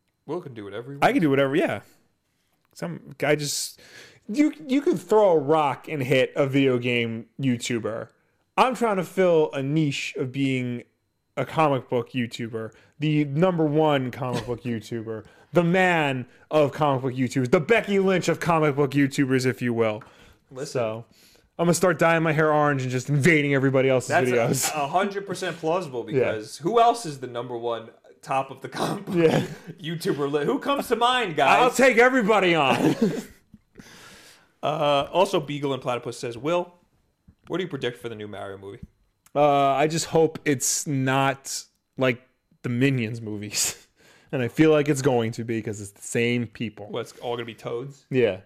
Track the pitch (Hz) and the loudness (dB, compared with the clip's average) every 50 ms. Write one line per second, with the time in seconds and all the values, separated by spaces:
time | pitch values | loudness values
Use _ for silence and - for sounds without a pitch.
0 | _ _ _ _ _ - 147 180 170 139 123 110 101 101 98 107 120 135 143 139 | _ _ _ _ _ -10 -10 -10 -10 -12 -14 -16 -14 -12 -12 -12 -12 -12 -6 -2
1 | 160 180 240 277 175 147 135 135 139 135 135 165 320 277 117 101 - _ _ _ | 0 0 2 2 2 2 2 2 2 2 0 0 -2 -2 -4 -6 -10 _ _ _
2 | _ _ _ _ _ _ _ _ _ _ _ _ _ _ _ - - 175 160 - | _ _ _ _ _ _ _ _ _ _ _ _ _ _ _ -12 -12 -10 -10 -12
3 | - 143 139 - 139 139 151 151 147 139 - - - - - - - - - - | -16 -18 -8 -2 0 0 0 0 0 -4 -6 -6 -8 -10 -12 -18 -20 -20 -20 -20
4 | - - - _ _ - 208 277 294 302 - - 320 277 247 285 277 370 339 160 | -20 -20 -20 _ _ -4 0 2 2 2 0 -4 -6 -2 -2 0 0 0 -2 -2
5 | - - 220 214 214 196 170 160 135 135 156 156 151 139 123 - - - 156 147 | 0 2 4 4 6 6 4 4 2 2 2 2 2 2 -2 -4 -8 -8 -6 -6
6 | 131 120 139 131 127 120 - - 143 135 131 143 135 135 123 123 120 127 123 120 | -2 2 2 4 2 2 2 0 0 2 2 2 4 4 2 2 0 0 0 0
7 | 117 117 113 113 120 - _ - 139 135 123 117 - - 123 117 104 104 110 117 | 0 -2 -4 -8 -10 -12 _ -4 -2 -2 -2 -2 -2 -4 -4 -4 -4 -6 -6 -8
8 | 117 - _ _ _ _ _ _ _ _ _ - 220 254 254 180 233 226 196 190 | -10 -14 _ _ _ _ _ _ _ _ _ 2 2 2 2 0 0 0 0 0
9 | 170 - - 185 190 180 170 160 151 151 - 139 135 135 147 160 160 143 139 - | -4 -2 0 2 2 4 4 4 2 2 0 -4 -4 -2 0 0 0 0 -2 -4
10 | - - - - 147 127 123 135 139 135 131 127 123 123 120 120 - _ _ _ | -8 -8 -6 -6 -6 -6 -4 -2 -2 0 0 -2 -2 -4 -6 -8 -12 _ _ _
11 | _ _ _ _ _ _ _ - 131 - - 160 160 147 139 127 - - 127 120 | _ _ _ _ _ _ _ -8 -8 -4 0 2 2 2 2 0 -2 -4 -4 -4
12 | 117 - - 131 120 113 - - 120 113 120 110 110 110 - - _ _ _ - | -4 -4 -4 -4 -4 -4 -6 -8 -10 -8 -8 -10 -10 -12 -14 -20 _ _ _ -4
13 | 147 156 151 151 151 143 139 151 175 190 180 165 160 151 143 156 156 156 147 139 | -2 0 2 2 0 0 0 2 2 2 2 2 0 2 2 2 4 4 2 2
14 | 131 127 117 117 135 127 123 120 113 120 120 113 - 127 117 113 107 - 120 113 | 0 -4 -6 -6 -6 -6 -6 -6 -6 -6 -8 -8 -6 -6 -6 -6 -8 -8 -10 -10
15 | 107 113 110 110 104 - _ - _ _ - 165 175 170 175 185 185 180 175 165 | -8 -10 -10 -12 -12 -16 _ -20 _ _ 0 0 2 2 2 2 2 2 2 2
16 | 151 143 135 127 120 - _ _ _ - - 156 147 139 143 - 156 147 139 131 | 0 0 -2 -4 -8 -10 _ _ _ -2 2 2 2 2 2 0 0 2 2 0
17 | 123 135 120 127 131 117 - 139 127 123 151 185 143 - 233 220 185 202 202 196 | -2 -4 -2 -2 -2 -2 0 0 0 2 2 2 2 2 2 2 2 2 0 2
18 | 190 190 190 180 - - 165 - - 165 170 160 156 151 135 139 147 131 131 143 | 2 2 2 2 0 0 -2 0 0 0 2 2 2 2 2 0 0 0 2 2
19 | 143 135 135 - 143 127 131 131 127 131 120 - 127 120 117 113 113 110 107 107 | 0 2 2 0 0 2 2 2 2 0 -2 -2 -2 -2 0 0 0 0 -2 -4
20 | - - - - - - - _ _ _ 135 127 143 151 - 135 117 110 110 113 | -8 -16 -20 -20 -20 -20 -20 _ _ _ -14 -12 -10 -6 -4 -2 -2 -2 -4 -8
21 | 117 - _ _ _ _ _ _ _ _ _ - 170 170 170 170 - 185 170 135 | -10 -16 _ _ _ _ _ _ _ _ _ 0 2 2 2 4 2 2 2 4
22 | 175 165 165 165 160 165 147 151 160 156 151 151 147 147 143 135 127 127 123 127 | 4 2 4 2 2 0 2 2 2 2 4 4 4 2 2 0 -2 -2 -4 -4
23 | 123 - 143 147 123 175 160 147 143 143 143 135 127 139 131 135 127 135 131 127 | -2 -2 0 2 4 4 4 4 4 2 2 2 2 4 4 4 4 4 4 2
24 | - - 143 151 131 123 123 117 113 - - 131 - - 156 156 143 139 165 180 | 2 0 0 2 2 2 2 2 2 2 0 0 -2 -2 -4 -4 -4 -2 0 0
25 | 202 202 196 202 196 - 180 - 190 180 160 - - 160 165 185 180 147 127 120 | 0 0 -2 -6 -8 -8 -8 -6 -6 -6 -6 -4 -2 -2 -2 -2 -2 -4 -6 -8
26 | 110 - - 131 117 110 107 110 107 - - - 135 180 226 233 226 240 233 233 | -6 -2 0 0 2 0 0 -4 -8 -12 -12 -8 -4 2 4 6 6 6 4 2
27 | - 165 143 131 127 120 120 120 123 127 123 117 117 117 117 113 113 113 - _ | -2 -10 -10 -10 -12 -10 -8 -8 -8 -8 -8 -6 -6 -6 -6 -6 -8 -12 -20 _
28 | _ - - _ - - 139 135 135 - 131 - - 127 - - - 165 - 202 | _ -20 -20 _ -8 -4 -4 -4 -4 -4 -8 -14 -14 -12 -8 -6 -4 -4 -4 -6
29 | 196 - 196 175 165 156 - 156 175 170 - - - - - - - 151 170 160 | -6 -2 2 4 4 6 4 2 0 -2 -6 -14 -16 -18 -18 -14 -10 -10 -8 -6
30 | - 165 156 135 147 139 143 151 143 185 247 269 - 262 277 269 196 - 247 220 | -4 -4 -2 -2 -2 -2 -2 -2 0 0 -2 -2 -2 -2 -4 -4 -2 -2 -2 0
31 | 233 240 254 254 233 185 156 147 143 135 190 208 247 254 - - 254 269 233 220 | 2 2 2 0 -2 -2 0 2 4 4 6 6 4 4 4 4 4 4 6 6
32 | 240 254 262 262 220 185 220 202 185 180 170 160 143 131 120 - - - - - | 4 4 4 2 2 4 4 4 4 4 4 4 4 4 2 4 2 2 2 2
33 | 233 190 - - - - - _ _ _ - - _ _ _ - - - - - | 0 0 0 -2 -8 -12 -16 _ _ _ -20 -20 _ _ _ -20 -20 -20 -20 -20
34 | - - - - - - - _ _ _ _ _ - 139 151 160 151 147 143 139 | -20 -20 -20 -20 -20 -20 -20 _ _ _ _ _ -4 -4 -2 0 0 2 2 2
35 | 143 - - 170 190 196 - 175 147 139 147 143 143 139 135 127 127 131 123 117 | 0 0 2 2 2 2 2 -2 -4 -4 -6 -4 -4 -4 -4 -4 -4 -4 -6 -4
36 | - 127 117 - - 123 117 117 120 156 170 175 175 180 - _ _ _ _ _ | -6 -8 -10 -8 -8 -8 -8 -6 -4 -2 -2 -2 -2 -4 -10 _ _ _ _ _
37 | _ _ _ _ _ _ _ _ _ - - 175 190 170 151 131 - 120 120 - | _ _ _ _ _ _ _ _ _ -8 -6 -6 -6 -6 -6 -6 -4 -6 -6 -6
38 | - 120 113 107 107 104 101 95 101 101 98 98 98 98 101 - - - _ _ | -10 -12 -12 -12 -12 -12 -12 -12 -12 -12 -12 -14 -14 -16 -16 -16 -18 -20 _ _
39 | _ _ _ _ _ _ - 143 147 147 143 139 139 139 135 131 147 160 160 160 | _ _ _ _ _ _ 0 2 4 4 4 4 2 2 2 2 2 0 0 -2
40 | - - - 165 160 156 160 - - 151 143 127 - - - - - 170 143 135 | -2 0 2 2 2 2 0 -2 -2 -2 -2 0 -2 -2 -2 -4 -4 -4 -2 -2
41 | 131 131 131 139 135 135 135 - - - - - - _ _ _ _ _ _ - | 0 0 2 2 2 2 0 -2 -6 -10 -10 -10 -12 _ _ _ _ _ _ 0
42 | 131 131 123 120 _ _ _ _ _ _ _ _ - 131 120 120 131 139 135 127 | 0 0 0 0 _ _ _ _ _ _ _ _ -6 -4 0 2 2 2 2 0
43 | 113 104 120 113 113 104 107 104 104 107 - - - - - - - _ _ _ | -2 -4 -6 -8 -8 -10 -10 -10 -10 -8 -4 -4 -4 -4 -6 -8 -14 _ _ _
44 | _ _ _ _ _ _ - 139 123 117 - - 156 156 156 151 147 139 131 131 | _ _ _ _ _ _ -4 -4 -4 0 2 4 6 6 6 4 4 2 0 0
45 | 131 143 127 120 113 110 113 - 113 117 113 113 107 117 104 107 104 98 - _ | 0 2 2 2 0 -2 -4 -6 -6 -6 -6 -6 -6 -6 -8 -10 -12 -16 -16 _
46 | - - - 123 117 120 120 123 120 107 - - 120 107 104 - 101 104 110 127 | -12 -6 -2 0 0 0 0 -2 -4 -6 -8 -8 -10 -10 -10 -12 -14 -10 -10 -10
47 | 110 - - - - 127 120 120 117 117 110 - - 135 120 120 131 143 139 - | -10 -10 -12 -12 -8 -8 -6 -8 -8 -10 -14 -12 -10 -8 -8 -8 -10 -12 -14 -20
48 | _ - 139 127 120 107 92 95 - | _ -4 0 2 2 2 2 -2 -8